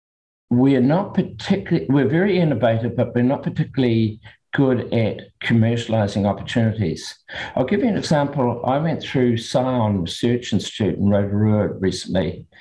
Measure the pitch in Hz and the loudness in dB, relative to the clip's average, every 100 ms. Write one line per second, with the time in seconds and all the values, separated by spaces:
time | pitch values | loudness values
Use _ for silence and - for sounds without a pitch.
0 | _ _ _ _ _ 123 135 131 123 170 | _ _ _ _ _ 2 4 4 4 2
1 | 202 - - - - 196 - 170 - 139 | 0 -2 -4 -8 -2 -2 0 -2 2 2
2 | 123 160 208 180 160 120 117 113 120 - | 2 2 2 2 2 2 2 0 -2 -2
3 | 117 120 123 139 170 - 127 - 123 113 | -2 2 0 0 -4 -4 -4 0 2 2
4 | 110 107 - - _ - 131 120 - 117 | 0 -4 -18 -20 _ 0 2 2 0 0
5 | 110 - - _ - 117 113 117 117 110 | 0 -4 -12 _ 0 2 4 0 0 0
6 | 101 101 101 98 - 123 113 107 87 78 | 0 0 0 -2 -4 0 0 0 -2 -4
7 | - - - - - - 135 202 247 190 | -10 -18 -16 -12 -6 -2 0 0 0 0
8 | - 151 143 143 123 117 123 139 165 147 | 0 0 0 0 -2 0 -2 0 0 -4
9 | - 139 120 117 - 127 131 127 107 101 | -4 0 2 0 0 0 0 0 2 0
10 | 85 - 120 120 - 98 - - 95 82 | -2 -2 0 0 -2 -4 -4 -2 -2 2
11 | 101 101 98 101 107 107 92 - 95 92 | 2 2 0 0 2 2 0 0 -2 -2
12 | - 92 80 - - - | -4 -2 -2 -6 -16 -20